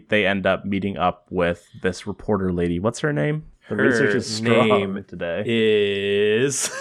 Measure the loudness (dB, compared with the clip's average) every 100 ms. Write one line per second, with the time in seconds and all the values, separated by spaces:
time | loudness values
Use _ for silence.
0 | 2 2 2 2 0 0 -2 -4 -4 -2
1 | -2 -2 _ 0 0 -2 _ -6 -4 -4
2 | -8 -8 -2 -2 0 0 0 0 -2 -2
3 | -4 -2 -2 -4 -10 -20 -8 0 2 4
4 | 2 0 -2 -4 2 4 4 2 0 -6
5 | -10 -8 -4 -2 0 2 4 4 2 0
6 | 0 2 2 2 0 -2 -6 -8